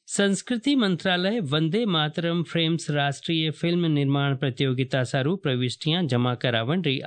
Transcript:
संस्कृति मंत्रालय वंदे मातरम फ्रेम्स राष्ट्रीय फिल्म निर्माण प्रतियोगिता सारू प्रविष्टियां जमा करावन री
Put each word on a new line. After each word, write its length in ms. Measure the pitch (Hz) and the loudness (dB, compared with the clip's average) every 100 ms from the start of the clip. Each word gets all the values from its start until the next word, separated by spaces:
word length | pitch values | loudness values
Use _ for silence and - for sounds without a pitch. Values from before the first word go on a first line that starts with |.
| - | -6
संस्कृति 680 | - 202 190 - 240 285 277 | 0 2 0 -2 -2 0 2
मंत्रालय 640 | 202 175 190 180 185 233 | 2 2 0 0 0 -2
वंदे 420 | 143 151 160 208 226 | 0 0 2 0 0
मातरम 560 | 160 151 165 170 170 | 0 0 -2 -2 -2
फ्रेम्स 460 | 156 165 160 165 - | -2 0 0 0 -2
राष्ट्रीय 580 | 147 143 135 - 165 156 | 0 0 -2 -2 -2 -2
फिल्म 340 | 147 170 175 165 | -2 0 0 2
निर्माण 480 | 147 139 143 139 131 | 2 2 2 0 0
प्रतियोगिता 680 | 139 131 135 127 131 135 | -2 0 0 0 0 -2
सारू 320 | 120 143 135 196 | 0 0 0 -2
प्रविष्टियां 680 | 143 123 123 - 151 170 156 | -2 0 -2 -2 -2 0 0
जमा 260 | 120 123 120 | 2 0 0
करावन 480 | 127 117 117 180 | 0 0 0 0
री 160 | 151 131 | 0 -2